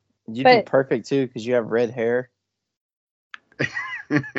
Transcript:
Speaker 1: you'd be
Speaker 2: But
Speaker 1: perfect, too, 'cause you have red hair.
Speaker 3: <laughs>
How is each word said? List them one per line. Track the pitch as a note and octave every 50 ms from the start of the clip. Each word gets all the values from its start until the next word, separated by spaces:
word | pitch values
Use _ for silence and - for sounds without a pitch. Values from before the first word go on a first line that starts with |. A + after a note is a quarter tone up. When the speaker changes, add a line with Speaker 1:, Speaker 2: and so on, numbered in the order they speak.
| _ _ _ _ _ A#2
Speaker 1:
you'd | A2+ A#2+ C3+
be | B3+ B3
Speaker 2:
But | A3 -
Speaker 1:
perfect, | - - C#3 C3+ - C#3+ A2+ G#2 -
too, | C#3 C3+ C3 B2
'cause | - A2+ A2
you | A#2+ B2
have | A#2+ A2
red | A2 A2 A#2 B2 G#2+
hair. | B2+ B2 A2+ A#2 A#2+ B2+ B2+ - _
Speaker 3:
<laughs> | _ _ _ _ _ _ _ _ _ _ _ _ _ _ _ _ _ _ _ - - _ _ _ - - - - - B5+ B5+ B5+ - - - D3 C#3+ C#3 - -